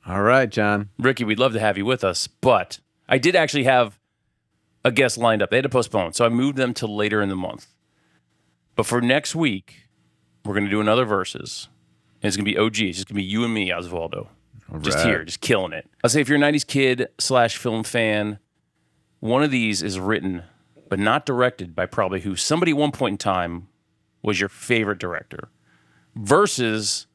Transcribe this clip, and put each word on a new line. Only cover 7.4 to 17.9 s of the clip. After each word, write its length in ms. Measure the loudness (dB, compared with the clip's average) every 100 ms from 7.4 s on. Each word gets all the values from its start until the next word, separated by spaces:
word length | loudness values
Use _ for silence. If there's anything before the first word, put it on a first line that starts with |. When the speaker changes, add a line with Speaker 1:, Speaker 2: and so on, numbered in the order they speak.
| -8 -10 -18 _ _ _ _ _ _ _ _ _ _ -4
Speaker 2:
But 80 |
for 160 | -2 0
next 340 | 2 0 0
week, 540 | -2 -2 -4 -12 -20 _ _ _ _ _ _
we're 80 | -4
gonna 160 | -2 0
do 140 | 0
another 240 | 2 2 2
Versus. 600 | 0 -2 -10 -12 -12 -16 _ _ _ _ _
And 60 | -4
it's 80 | -2
gonna 80 |
be 140 | -2 0
O 100 | 0
G. 220 | 0 -4
It's 80 | -4
just 100 | -6
gonna 80 | -6
be 80 |
you 180 | -4 -2
and 100 | -2
me, 160 | -2 -2
Osvaldo. 580 | -4 -4 -6 -6 -8 -12 _ _ -20 -14
Speaker 1:
All 100 | -6
Speaker 2:
Just 180 | -2 0
Speaker 1:
right. 80 | 2
Speaker 2:
here, 180 | 0
just 160 | -4 -8
killing 320 | 0 0 0
it. 160 | -8 -14 _
I'll 60 | 0
say 100 | 2
if 80 | 2
you're 80 | 2
a 40 |
nineties 240 | 2 0
kid 440 | -2 0 2 2 -4 -4
slash 380 | 0 4 4 0
film 280 | -4 -4
fan, 540 | -2